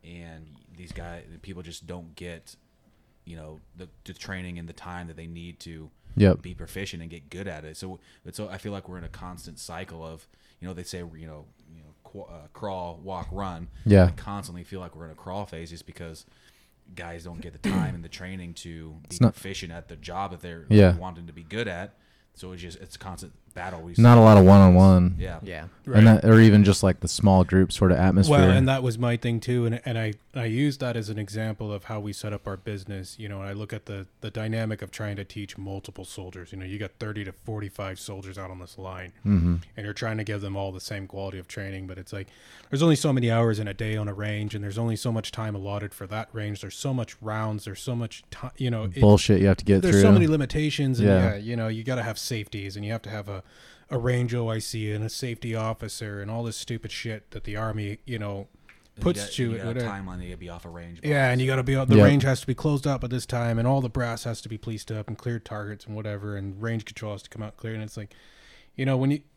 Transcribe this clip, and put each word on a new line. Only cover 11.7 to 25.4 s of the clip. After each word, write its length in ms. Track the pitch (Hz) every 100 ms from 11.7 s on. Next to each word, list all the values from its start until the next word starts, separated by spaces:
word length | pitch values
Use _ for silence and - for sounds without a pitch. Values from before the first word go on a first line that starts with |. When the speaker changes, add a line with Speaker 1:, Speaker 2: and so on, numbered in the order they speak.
Speaker 1:
you 120 | 80
know, 100 | 76 76
qu-, 180 | _ 98
uh, 240 | 92 85 76
crawl, 480 | - 107 95 87 82
walk, 240 | 90 92 85
run. 360 | 92 98 85 85 - -
Speaker 2:
Yeah. 200 | 101 90
Speaker 1:
I 60 |
constantly 520 | 85 - 101 95 87
feel 160 | 85 95
like 160 | 90 78
we're 100 | 80
in 60 |
a 40 | 78
crawl 300 | - 95 98
phase 240 | 82 82
just 160 | 82 -
because 400 | 80 85 78 _ _ _ _ _ _ _ 87
guys 280 | 87 85
don't 160 | 85 82
get 120 | 87
the 160 | 80 -
time 240 | 95 85
and 100 | 85
the 60 | 82
training 460 | - 92 95 87 82
to 340 | 87 82 80
be 80 | 78 73
Speaker 2:
It's 160 | 87
not 120 | 120
Speaker 1:
proficient 380 | - 95 95 90
at 160 | 82 82
the 80 | 80
job 360 | 76 87 98
that 100 | 87
they're, 200 | 87 85
like, 100 | 73
Speaker 2:
Yeah. 240 | 104 92 87
Speaker 1:
wanting 300 | 92 85 85
to 60 |
be 100 | 80
good 240 | 80 104 117
at. 260 | 85 101 _ _ _ _
So 200 | _ 92
it's 80 | 92
just, 160 | 87 90
it's 140 | 82 -
a 40 |
constant 340 | 98 87 90 - _
battle. 280 | - 90 90
We 120 | 82 87
Speaker 2:
Not 200 | 117 120
a 40 |
lot 160 | 110 104
of 80 | 92
one-on-one. 680 | 101 95 90 95 92 90 85
Speaker 1:
Yeah. 200 | 92 82